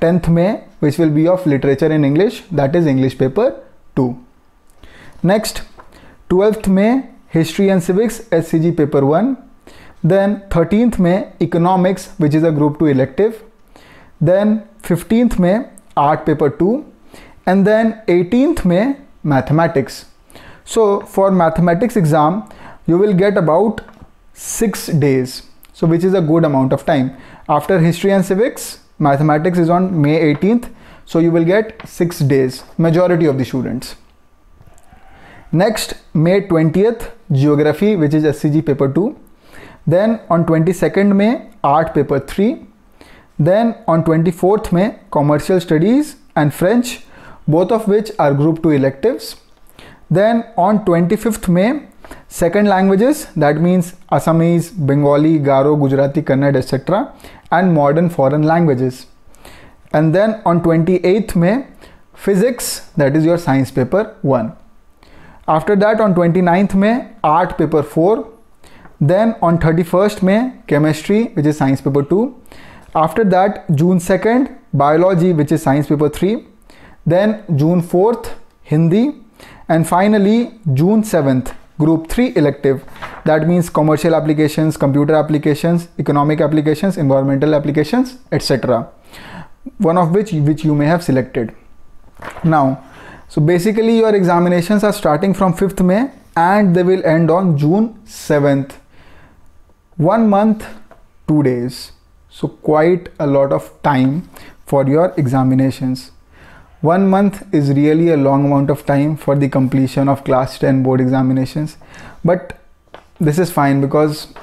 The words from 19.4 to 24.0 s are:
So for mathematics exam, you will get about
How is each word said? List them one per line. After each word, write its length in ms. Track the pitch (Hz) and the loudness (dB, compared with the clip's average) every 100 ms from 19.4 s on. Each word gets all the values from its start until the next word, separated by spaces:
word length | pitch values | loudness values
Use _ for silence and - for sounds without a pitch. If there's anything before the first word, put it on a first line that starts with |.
| - 151 165 135 120 - - _ _ - - - | 0 0 0 0 -4 -8 -20 _ _ -20 -20 -20
So 360 | - 226 208 202 | -6 0 0 0
for 320 | - 196 196 | -4 0 2
mathematics 640 | 185 160 165 175 170 240 214 | 2 2 2 0 0 0 0
exam, 520 | 156 156 151 202 - - - - - | 2 2 2 -2 -8 -18 -20 -10 -2
you 120 | 170 | 2
will 160 | 208 | 2
get 220 | 180 202 196 | 2 2 0
about 440 | 156 165 220 220 - - | 2 2 0 -4 -12 -20